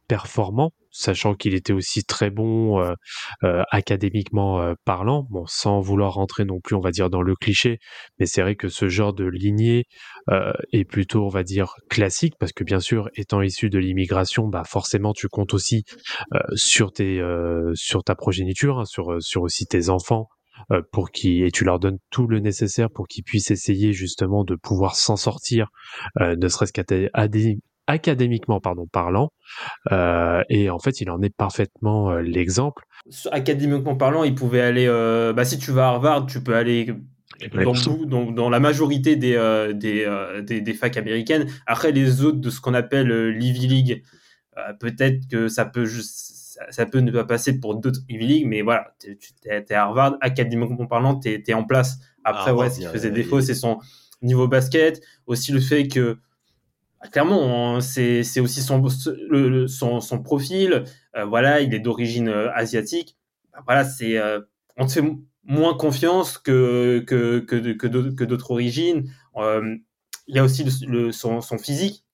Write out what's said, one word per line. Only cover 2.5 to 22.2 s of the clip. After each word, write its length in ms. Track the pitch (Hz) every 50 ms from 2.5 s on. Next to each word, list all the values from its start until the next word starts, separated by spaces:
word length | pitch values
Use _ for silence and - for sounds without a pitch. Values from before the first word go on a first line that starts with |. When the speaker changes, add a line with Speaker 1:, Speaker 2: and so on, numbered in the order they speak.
| 113 113 113 110 101 95
Speaker 1:
euh, 120 | 90 87 87 - _ - - - - - - - -
euh, 180 | 90 87 87 - -
académiquement, 880 | - 98 - - 104 92 101 98 104 104 95 - 107 104 98 98 95 90
euh, 120 | 87 87 85 - -
parlant, 420 | - 95 90 95 117 143 147 135 120
bon, 160 | 101 90 85
sans 320 | - - - - 104 101 101
vouloir 340 | 95 98 101 101 101 95 98
rentrer 300 | 101 98 92 - - 104
non 160 | 98 92 90
plus, 160 | - - 110
on 40 | 95
va 120 | 90 92
dire, 180 | 82 101 92 90
dans 120 | 92 90
le 140 | 90 95 92
cliché, 440 | - - 104 98 - - 123 117 107 _ - - - - - _ -
mais 60 | 95
c'est 160 | 87 - -
vrai 140 | 90 98 104
que 120 | 101 -
ce 200 | 90 - - 101
genre 260 | 92 90 101 104 104 98
de 120 | 98 95
lignée, 600 | 92 90 90 98 104 104 107 113 117 117 120 120 _ _ - - - - - - -
euh, 240 | 98 95 98 101 - - - -
est 140 | - 104 95
plutôt, 400 | - - 101 92 - - 107 101
on 40 | 98
va 140 | 95 95 90
dire, 300 | 92 95 98 92 - - - _ -
classique, 460 | - 113 104 92 - - 170 160 - -
parce 120 | - 90
que 120 | - - -
bien 160 | - 101 92
sûr, 300 | - - 120 110 101 113 -
étant 260 | - 101 - 107 98
issu 280 | 98 98 92 - 117 104
de 100 | 98 95
l'immigration, 680 | 92 92 92 95 92 90 98 95 92 - - - 110
bah, 160 | 107 92 87 82
forcément, 480 | - - 98 - - - 98 101 104 104
tu 140 | - -
comptes 260 | 98 - 107 98 - -
aussi, 300 | 95 - - 117 110 104 - - - - - - - - - -
euh, 60 | - - - -
sur 360 | - - - - - 110 95 -
tes, 260 | - 101 95 95 92
euh, 520 | 87 87 87 85 85 85 85 85 82 85 82
sur 280 | - - - - 95 -
ta 120 | - 92
progéniture, 640 | - - 104 90 92 92 92 92 - 143 143 135 127
hein, 60 | 107
sur, 260 | - - - 85 87
euh, 80 | 85 85
sur 220 | 82 - - 95 87
aussi 240 | 85 - - -
tes 220 | - - 90 82 92
enfants, 400 | 92 92 - - 117 110 113 - _ _ _ _ _ - 104 -
euh, 100 | 107 90 82 _
pour 200 | - 104 90 -
qu'ils, 320 | - - - 92 87 90 90
et 80 | 87
tu 120 | - - 92
leur 140 | 92 90
donnes 220 | 87 95 98 95 92 _ -
tout 160 | - 131